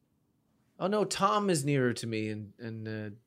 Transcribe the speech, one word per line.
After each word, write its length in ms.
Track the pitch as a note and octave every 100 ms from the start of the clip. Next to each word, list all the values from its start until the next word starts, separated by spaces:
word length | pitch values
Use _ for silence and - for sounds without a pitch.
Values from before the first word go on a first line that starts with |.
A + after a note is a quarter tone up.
| _ _ _ _ _ _ _ -
Oh 60 | F3+
no, 160 | G#3
Tom 460 | G3 - G3 G#3+ G3+
is 140 | D#3+
nearer 280 | C#3 C#3+ B2
to 140 | A2 A#2
me, 240 | A2 G#2+
and, 220 | G#2+ G2+ -
and, 300 | A#2 A2 A2
uh, 260 | A2 G#2+ G#2